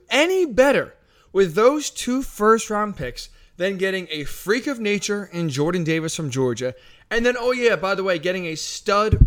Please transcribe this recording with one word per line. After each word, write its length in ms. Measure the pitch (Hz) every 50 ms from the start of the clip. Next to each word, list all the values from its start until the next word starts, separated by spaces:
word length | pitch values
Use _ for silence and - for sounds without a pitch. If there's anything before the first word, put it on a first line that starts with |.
| _ -
any 340 | 226 269 311 359 381 381 349
better 500 | 294 208 240 262 285 254 175 120 - - _ _ _ _ _ _ _
with 220 | - 190 196 170 151
those 340 | 202 226 254 294 302 285 -
two 340 | - - - 240 247 269
first-round 760 | 262 - - - 208 220 226 226 - - 214 208 214 208 -
picks 320 | - 135 123 - - - - - - - - _
than 220 | - 175 196 196 175
getting 280 | 190 190 190 190 180 160
a 140 | 156 151 139
freak 420 | - - - - 175 226 262 -
of 120 | 294 269 233
nature 520 | 220 202 208 196 - - 208 208 196 -
in 160 | 170 170 170 156
Jordan 340 | 123 139 147 170 180 180
Davis 320 | 165 156 160 160 160 160 -
from 140 | - 160 139
Georgia, 460 | 120 131 131 123 117 110 123 127 123 - - - - - _ -
and 140 | 214 233 233
then, 120 | 247 247 247
oh 140 | 233 254
yeah, 240 | 254 247 240 226 208
by 180 | 147 190 190 196
the 100 | 185 190
way, 140 | 190 180 165
getting 260 | 143 180 185 190 180
a 80 | 165 160
stud 600 | - - - - - - 208 196 202 214 220 - - -